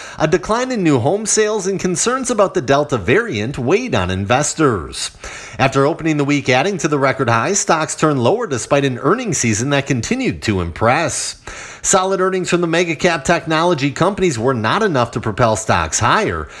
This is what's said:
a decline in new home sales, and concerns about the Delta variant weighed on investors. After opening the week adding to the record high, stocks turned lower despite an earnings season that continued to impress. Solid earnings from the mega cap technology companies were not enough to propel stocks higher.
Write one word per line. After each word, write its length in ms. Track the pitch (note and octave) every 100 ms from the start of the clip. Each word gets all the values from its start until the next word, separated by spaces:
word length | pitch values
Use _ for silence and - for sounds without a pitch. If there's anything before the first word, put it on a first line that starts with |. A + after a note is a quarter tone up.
| - -
a 120 | D#3
decline 420 | F3 F3+ A3 B3+
in 140 | B3 E3+
new 160 | C#3
home 260 | A#2 G3 A3
sales, 400 | - G#3+ A3 F#3
and 140 | F#3+
concerns 500 | F3+ E3+ - C4 C4
about 240 | A#3 F#3+ F#3+
the 80 |
Delta 340 | B2+ C#3 D3 B2+
variant 640 | F#2 D#3+ A#3 B2 G#2+ D3
weighed 380 | A#2+ G3 B3+ B2+
on 160 | F2+
investors. 1000 | F#2 G2 B2 D3 - D3+ G#2+ C#2 D#2 - - - - - -
After 260 | C3+ C3 C#3
opening 320 | E3 D#3+ D3+
the 80 | C#3+
week 240 | D3 B2+
adding 300 | B2+ E3 G3
to 80 | E3
the 120 | D3
record 300 | C3+ B2 B2
high, 260 | A2+ B2+ G3+
stocks 420 | - E3 D#3 -
turned 260 | D#3+ C#3
lower 240 | A#2+ G#3 A#3
despite 380 | C3 - C#3+ C#3
an 140 | A#2+
earnings 400 | C#3 A3 B3 D3+
season 320 | A#2+ G#2 B2+
that 180 | C#3+ C3+
continued 540 | C3+ A2+ B3+ B3 F2
to 180 | - G2
impress. 840 | F2 E2+ A2 C#3 D#3+ - - - - - - -
Solid 380 | - G3 F#3+ F#3+
earnings 300 | F#3 F#3 F3
from 100 | F3
the 60 | F3
mega 280 | E3 F3+ D3+
cap 300 | F#3 E3 -
technology 680 | E3+ D#3 D#3+ E3+ E3+ C#3+
companies 480 | C3 E3+ G3+ F#3 B2
were 160 | A#2 C3
not 280 | A2 E3
enough 300 | A3 C#3+ A#2+
to 80 | -
propel 360 | A2+ G2 A#2+ A2
stocks 420 | - G2+ E2 -
higher. 500 | A#2 F3 G3 E2+ D2+ -